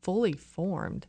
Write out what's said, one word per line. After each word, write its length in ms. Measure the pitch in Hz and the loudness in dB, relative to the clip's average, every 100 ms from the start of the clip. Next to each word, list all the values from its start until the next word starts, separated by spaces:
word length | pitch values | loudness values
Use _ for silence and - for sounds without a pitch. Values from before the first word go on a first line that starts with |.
fully 300 | - 190 233 | -2 2 2
formed. 720 | 143 - - 180 180 - - | 2 -6 -4 -2 -2 -2 -6